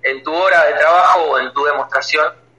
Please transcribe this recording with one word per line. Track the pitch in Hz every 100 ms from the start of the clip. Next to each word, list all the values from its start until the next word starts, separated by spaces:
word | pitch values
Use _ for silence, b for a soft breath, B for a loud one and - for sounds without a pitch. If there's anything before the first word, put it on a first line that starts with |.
en | 135 135
tu | 156
hora | 165 190 170 151
de | 147
trabajo | 156 175 180 180
o | 156 131
en | 127
tu | 143 147
demostración | 147 131 139 - 151 160 - _